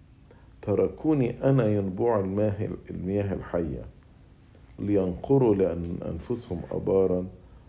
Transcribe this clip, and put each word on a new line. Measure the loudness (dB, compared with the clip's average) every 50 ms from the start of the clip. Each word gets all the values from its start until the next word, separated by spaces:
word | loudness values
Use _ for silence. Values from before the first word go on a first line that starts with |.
| -20 -20 -20 -20 -20 -20 -20 -20 -20 -20 -20 -10
تركوني | -4 -2 0 2 0 0 -2 -2 0 0 2 2 2 0 -2 0 2 2
أنا | 4 4 4 2
ينبوع | 2 0 0 -2 -2 -2 0 2 2 2
الماء، | 0 0 0 0 0 0 0 -2 -4 -6 -6 -8 -10 -10
المياه | -10 -8 -4 -2 0 0 0 -2 -2
الحية، | -6 -6 -4 -4 -2 -2 -2 -4 -8 -10 -14 -18 -20 -20 -20 -20 -20 -20 -20 -20 -20 -20 -20 -20 -20 -20 -20 -12 -6
لينقروا | -2 0 2 2 2 2 -2 -4 0 4 4 6 6 6 6
لأن | 4 4 2 0 -2 -4 -6 -6 -6 -6
أنفسهم | -6 -8 -8 -6 -6 -6 -6 -6 -8 -8 -8 -8 -6
أبارا، | -6 -4 0 2 4 4 4 4 2 0 -2 -4 -10 -14 -20 -20 -20 -20 -20